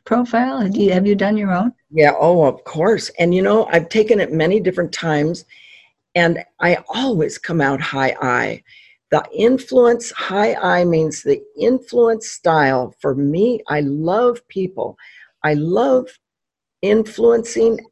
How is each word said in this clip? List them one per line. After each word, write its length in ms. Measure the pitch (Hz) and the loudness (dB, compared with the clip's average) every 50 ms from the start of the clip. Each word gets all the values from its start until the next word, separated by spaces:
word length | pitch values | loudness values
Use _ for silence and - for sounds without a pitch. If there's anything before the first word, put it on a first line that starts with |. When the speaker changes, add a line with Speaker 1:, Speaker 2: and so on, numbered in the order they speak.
| - | -6
Speaker 1:
profile? 640 | - 220 247 247 240 226 226 247 262 269 262 208 185 | -2 0 0 0 0 0 -2 -2 -2 -2 -4 -4 -2
Do 140 | 196 233 | 0 0
you, 100 | 208 190 | 2 2
have 140 | 180 185 196 | 2 2 2
you 80 | 208 208 | 2 2
done 220 | 190 190 202 214 214 | 2 2 0 0 0
your 140 | 202 190 | 0 0
own? 200 | 180 180 202 247 - _ _ - | 0 0 -2 -2 -4 _ _ -2
Speaker 2:
Yeah, 220 | 151 156 147 147 - - | 2 4 4 4 4 4
oh, 260 | 156 165 180 170 156 | 2 2 4 4 4
of 180 | 131 120 - - | 2 0 -2 -8
course. 460 | - - 151 165 214 226 - - - - - | -10 -4 -2 0 0 0 0 -4 -6 -4 -2
And, 160 | 170 175 180 | 0 2 2
you 60 | 185 | 2
know, 260 | 190 196 208 226 - - | 2 2 2 2 2 2
I've 180 | - - 165 - | 2 0 0 0
taken 320 | - 220 214 214 233 202 | 0 0 2 2 2 0
it 120 | 175 - | 0 -2
many 280 | 147 160 156 170 196 220 | 0 0 0 2 2 0
different 320 | 170 180 180 180 175 151 | 0 -2 -2 -2 -4 -6
times, 520 | - - 175 165 151 147 147 160 175 - - _ - - - - - - _ _ _ _ _ _ - | -6 -6 -4 -2 0 0 0 -2 -4 -6 -12 _ -20 -20 -20 -20 -20 -20 _ _ _ _ _ _ 0
and 300 | 175 170 165 170 165 - _ _ - | 2 2 2 0 -2 -6 _ _ -2
I 180 | 151 175 175 - - - | 0 0 0 0 -2 -6
always 500 | - 220 262 269 226 165 151 - - - | -6 -4 -2 -2 -2 -2 -2 -4 -6 -10
come 220 | - - 170 160 | -8 -4 -2 0
out 180 | 139 139 143 - | 0 0 -2 -2
high 360 | - - 143 135 135 131 - - | -6 -6 -4 -2 0 -2 -2 -2
I. 420 | 143 127 123 120 117 107 110 - _ _ - - - _ _ _ _ - | -2 -2 0 0 -2 -4 -8 -10 _ _ -20 -20 -20 _ _ _ _ -2
The 100 | 160 - - - - | -2 -2 -2 -4 -2
influence, 760 | 160 - 240 262 247 - - 254 254 240 240 240 233 - - | 0 2 2 2 0 -2 0 2 4 4 4 2 0 -4 -10
high 440 | - - - - 190 202 208 - - | -12 -10 -8 -4 -2 0 0 0 0
I 280 | - - 180 180 180 180 | -2 -2 0 0 2 2
means 380 | 175 165 160 160 156 147 - | 2 2 0 0 -2 -4 -4
the 180 | - 143 143 - - - - 147 | -2 -2 -2 -2 -4 -12 -8 -2
influence 720 | 170 226 254 254 - - - 240 233 226 226 220 - - | 0 0 0 -2 -4 -2 0 2 2 2 0 -2 -6 -12
style. 640 | - - - 175 160 156 143 135 131 127 127 - - _ | -10 -4 0 0 2 2 2 2 2 0 -2 -4 -8 _
For 140 | - 143 135 | -4 -4 -2
me, 460 | 139 143 139 151 175 208 247 240 220 - - | -2 -2 -2 0 0 0 0 0 -2 -4 -4
I 120 | 147 151 | -4 -2
love 680 | 147 139 139 151 160 170 190 220 247 247 240 233 _ - | -2 -2 -4 -4 -2 -2 0 0 0 0 -2 -2 _ -10
people. 500 | - 190 185 180 - - - 160 - _ - - - - - _ _ _ | -8 -6 -6 -6 -6 -8 -10 -10 -10 _ -20 -20 -20 -20 -20 _ _ _
I 120 | - 151 151 | -2 0 0
love 540 | 147 151 165 185 214 247 277 262 254 247 - - _ _ _ _ _ _ _ _ _ _ _ _ _ | 0 0 -2 0 0 2 2 0 0 -2 -4 -14 _ _ _ _ _ _ _ _ _ _ _ _ _
influencing 960 | - 196 214 226 214 214 - - 226 233 233 233 233 - - 226 226 226 226 - - - | -2 0 0 0 0 -4 -4 0 2 2 2 2 -2 -4 -2 0 0 0 0 -2 -8 -12